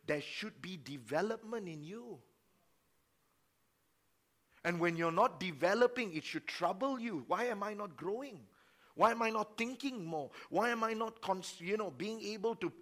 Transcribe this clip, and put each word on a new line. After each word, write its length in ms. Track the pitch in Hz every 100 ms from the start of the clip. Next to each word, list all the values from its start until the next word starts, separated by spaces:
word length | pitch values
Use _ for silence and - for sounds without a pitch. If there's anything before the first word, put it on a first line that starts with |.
| -
there 140 | 147
should 380 | - - 214 -
be 160 | 156 185
development 920 | 123 143 110 151 208 226 220 226 185
in 160 | 156
you. 340 | 151 220 240 151 - _ _ _ _ _ _ _ _ _ _ _ _ _ _ _ _ _ _ _ _ _ _ _
And 160 | 165 175
when 160 | 175 170
you're 160 | 165
not 280 | 165 240 160
developing, 760 | 180 143 175 208 247 247 220 156
it 80 |
should 240 | - 160 -
trouble 520 | - 170 190 269 262
you. 260 | 233 170 120
Why 180 | 170 247
am 160 | 208
I 140 | 202 208
not 200 | 202 127
growing? 440 | 160 220 277 180 107 _ _ _ - -
Why 160 | 208
am 100 | 233
I 80 | 226
not 280 | 220 208 -
thinking 460 | 233 262 277 254 165
more? 260 | 160 135 - -
Why 200 | 175 233
am 140 | 233
I 100 | 220
not 280 | 220 226 220
cons-, 380 | - 190 170 -
you 180 | 170 214
know, 140 | 202
being 300 | 127 196 220
able 340 | 208 214 226 226
to 160 | 170 -